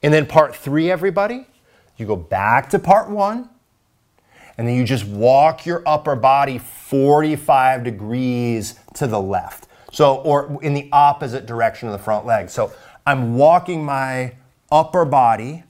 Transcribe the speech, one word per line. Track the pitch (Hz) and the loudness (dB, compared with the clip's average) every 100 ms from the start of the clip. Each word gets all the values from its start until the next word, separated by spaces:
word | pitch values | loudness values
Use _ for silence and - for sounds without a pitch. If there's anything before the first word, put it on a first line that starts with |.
And | 151 | 4
then | 156 139 | 2 4
part | 165 147 - | 2 2 0
three, | - 147 165 | -6 -2 0
everybody, | 185 185 180 202 247 262 _ _ _ _ _ | 0 -2 -2 -4 -4 -14 _ _ _ _ _
you | 107 | -6
go | 101 | -6
back | 82 92 101 120 135 | -4 0 2 2 2
to | 196 | -4
part | 185 196 196 | 4 4 4
one, | 208 202 226 247 _ _ _ _ _ _ _ _ _ - - | -4 -4 -4 -10 _ _ _ _ _ _ _ _ _ -20 -8
and | 117 | -4
then | 123 | 0
you | |
just | 120 123 101 | 0 -2 -4
walk | 101 117 135 151 160 170 | 0 4 6 4 2 -6
your | 175 - | -6 -2
upper | 151 151 135 | -2 -2 0
body | 127 139 139 127 | 2 2 0 -4
forty-five | - - - 139 139 147 156 151 151 139 131 131 | -12 -20 -4 0 4 4 2 -4 0 2 4 0
degrees | 120 107 104 120 127 123 120 113 104 - _ - | -4 -10 -8 -4 -4 -2 -2 -4 -6 -14 _ -8
to | 139 | -4
the | 107 | -2
left. | 95 95 90 - _ _ - | -2 -6 -6 -16 _ _ -20
So, | - 147 135 | 2 2 2
or | 147 143 143 143 | 0 -2 -2 -6
in | 156 | -4
the | 143 143 | -4 0
opposite | 143 143 139 139 123 113 | 4 4 2 -6 -10 -8
direction | 117 113 - 117 | -2 -2 -4 -10
of | |
the | 101 | -10
front | - 107 113 | -4 -4 -2
leg. | 113 87 | -4 -4
So | - 110 - - - - | -6 -6 -8 -20 -10 -4
I'm | 139 120 120 | -2 -2 2
walking | 147 175 175 170 | 4 4 0 -8
my | 151 139 131 127 127 - _ _ _ | -4 -4 -4 -6 -8 -12 _ _ _
upper | 151 - 185 160 | 0 0 0 0
body | 139 123 110 117 160 _ | 2 2 0 -4 -14 _